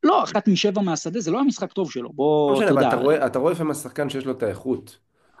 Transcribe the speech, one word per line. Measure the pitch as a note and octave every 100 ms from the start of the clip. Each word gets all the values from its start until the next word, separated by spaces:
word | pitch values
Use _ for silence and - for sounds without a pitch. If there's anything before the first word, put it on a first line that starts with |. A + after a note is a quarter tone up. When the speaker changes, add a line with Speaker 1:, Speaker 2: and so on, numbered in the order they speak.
Speaker 1:
לא, | D4+ F#4
אחת | - G#3+ G#3+
משבע | F3+ G#3 G3+
מהשדה, | G3 D#3 E3 G3
זה | D#3+
לא | G3+
המשחק | C#4 - F#3
טוב | - F3
שלו, | C3 A#2+
בוא, | C#3 C#3+ D3+ C#3+
Speaker 2:
לא | C3+
משנה, | F#3+
Speaker 1:
אתה |
Speaker 2:
אבל | C#3
Speaker 1:
יודע. | C3+ A#2
Speaker 2:
אתה |
רואה, | C3+ D#3 C3
אתה | B2+
רואה | D3
לפעמים | E3+ D#3
השחקן | D3 B2+ - C#3+
שיש | C3+
לו | C3
את | C3
האיכות. | A2 G2+ C3 B2 - - _ _ _ _